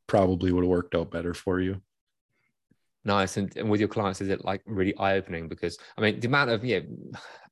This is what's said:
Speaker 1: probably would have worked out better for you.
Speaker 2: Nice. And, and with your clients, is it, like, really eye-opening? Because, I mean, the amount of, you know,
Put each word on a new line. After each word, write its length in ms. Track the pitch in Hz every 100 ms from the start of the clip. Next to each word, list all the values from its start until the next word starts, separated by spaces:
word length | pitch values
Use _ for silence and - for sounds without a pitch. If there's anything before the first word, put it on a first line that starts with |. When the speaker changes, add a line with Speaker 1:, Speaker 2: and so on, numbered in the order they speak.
| -
Speaker 1:
probably 400 | 107 92 90 92
would 120 | 90
have 40 | 90
worked 240 | 87 - 85
out 160 | 82
better 220 | 85 87
for 260 | 87 - 92
you. 200 | 92 98 - _ _ _ _ _ _ _ _ _ _ _
Speaker 2:
Nice. 320 | 107 101 95 -
And, 180 | 98 -
and 140 | 110
with 100 | 104
your 80 | 104
clients, 320 | 117 98 95
is 80 | 98
it, 160 | 95
like, 180 | 92 98 -
really 280 | 104 95 -
eye-opening? 520 | 98 98 92 85 82
Because, 300 | - 87 - - -
I 60 |
mean, 180 | 107 104
the 60 | 120
amount 220 | 139 131
of, 140 | 113
you 160 | 123 95
know, 380 | - - - - - - -